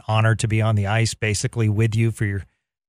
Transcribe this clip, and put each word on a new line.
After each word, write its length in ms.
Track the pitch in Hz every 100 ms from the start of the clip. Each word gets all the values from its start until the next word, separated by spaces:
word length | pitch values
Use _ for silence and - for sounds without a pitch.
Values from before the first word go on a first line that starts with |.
| -
"Honored 300 | 110 110 107
to 80 | 113
be 140 | 110
on 140 | 110 104
the 100 | 98
ice, 260 | 110 113 -
basically 520 | 107 104 - 120 107
with 280 | 104 113 110
you 160 | 113
for 140 | 107 107
your, 180 | 98 - _ _ _